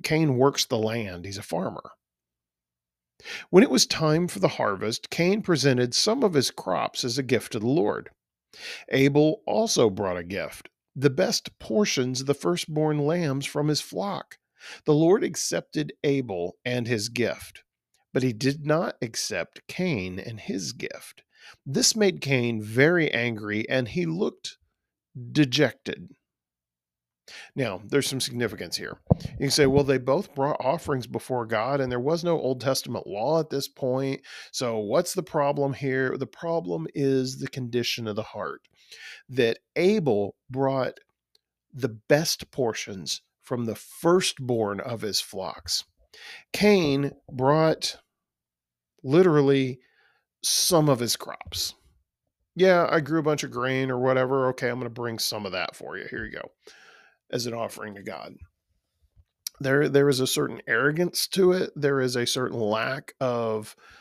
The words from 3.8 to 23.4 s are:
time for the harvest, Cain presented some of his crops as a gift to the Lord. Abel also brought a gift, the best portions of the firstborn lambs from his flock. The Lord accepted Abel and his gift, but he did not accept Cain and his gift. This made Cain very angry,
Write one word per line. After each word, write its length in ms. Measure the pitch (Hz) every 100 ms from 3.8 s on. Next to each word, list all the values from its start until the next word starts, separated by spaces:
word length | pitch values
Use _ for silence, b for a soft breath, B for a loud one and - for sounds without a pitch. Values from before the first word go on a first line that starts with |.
| -
time 420 | - 156 156 175
for 100 | 202
the 100 | 175
harvest, 600 | - 113 95 104 117 -
Cain 320 | - 175 208
presented 520 | 190 160 139 123 123
some 280 | - - 240
of 120 | 226
his 160 | 151 120
crops 540 | - - 90 110 -
as 120 | 127 120
a 60 |
gift 300 | 127 120 -
to 60 | 120
the 80 | 110
Lord. 440 | 147 202 - - _ _ _ _ B B B B
Abel 520 | 135 139 143 151 - -
also 420 | 214 220 - 117
brought 300 | 101 98 90
a 60 |
gift, 440 | 87 95 76 - - _ _
the 160 | - 139
best 480 | 135 185 - - -
portions 640 | - 214 208 - 127 127
of 60 | 135
the 80 |
firstborn 640 | 139 170 175 - 151 156 151
lambs 480 | 147 175 160 135 135
from 220 | 151 151
his 120 | 147
flock. 580 | - - - - - - _ B B B
The 100 | -
Lord 300 | 151 165 208
accepted 680 | - - - - - 156 147 -
Abel 540 | 151 139 120 92 87 -
and 220 | 123 123 117
his 220 | 117 113
gift, 560 | 117 110 73 - - _ _ _ _ _
but 100 | 135
he 100 | 127
did 340 | 107 123 147 147
not 300 | 151 208 -
accept 640 | 117 - - 95 82 - -
Cain 500 | - 185 123 92 92
and 200 | - 110
his 340 | - 196 165
gift. 500 | 120 - - - - _ B B B -
This 300 | 135 254 220
made 240 | 202 180
Cain 420 | 139 135 120 113
very 480 | 107 113 147 175 156
angry, 560 | - 120 110